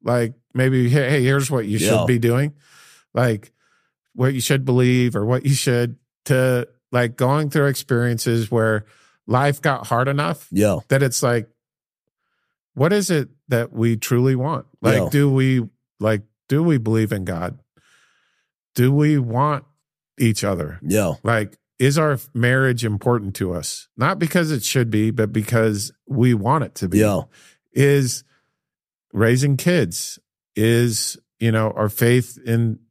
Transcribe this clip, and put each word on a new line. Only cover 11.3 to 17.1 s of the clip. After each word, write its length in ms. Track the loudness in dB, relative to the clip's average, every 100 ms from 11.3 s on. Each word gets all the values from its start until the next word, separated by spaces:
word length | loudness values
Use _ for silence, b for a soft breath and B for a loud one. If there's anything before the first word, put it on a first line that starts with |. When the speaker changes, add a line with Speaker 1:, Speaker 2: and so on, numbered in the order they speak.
| 0 -4 _ _ _ _ _ _ _ _ _ _ _ _ -2
Speaker 1:
what 180 | 0
is 160 | 2 0
it 180 | -2 -2 _ _
that 240 | -2 -2
we 240 | 0 0 0
truly 380 | 0 0 2 0
want? 320 | -2 -6 -10 _
Like, 200 | 0 2
Speaker 2:
Yeah. 60 | 2
Speaker 1:
do 180 | 2 2
we, 380 | 2 2 0 -2 _ _ _
like, 220 | -2 -2 -4 _ _
do 140 | 0
we 140 | 2 0
believe 340 | 2 0 0